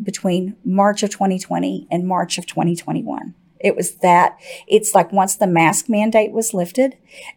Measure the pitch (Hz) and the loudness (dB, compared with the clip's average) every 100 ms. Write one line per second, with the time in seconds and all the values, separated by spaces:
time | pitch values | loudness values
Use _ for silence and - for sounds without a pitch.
0 | 196 - 196 180 185 - - 190 202 208 | -10 -4 -2 -2 -4 -8 -2 2 2 2
1 | 208 - 196 185 - 175 180 185 - 175 | -4 -2 -2 -2 -4 -4 -4 -6 -4 -4
2 | 185 180 175 - - - 170 170 - 135 | -2 -2 -4 -6 -8 -2 -2 -2 -4 -6
3 | - - - - _ - 208 - 185 - | -6 -10 -10 -18 _ -4 -2 -2 -4 0
4 | 180 175 - - - - - 214 - 190 | 4 6 4 0 -20 -14 2 2 4 2
5 | 170 196 190 - 202 170 160 202 - 208 | 2 0 0 0 2 4 4 2 -2 0
6 | 220 220 208 226 220 196 175 - 269 - | 2 2 2 -2 -4 -4 -2 0 0 -2
7 | _ - - | _ -20 -20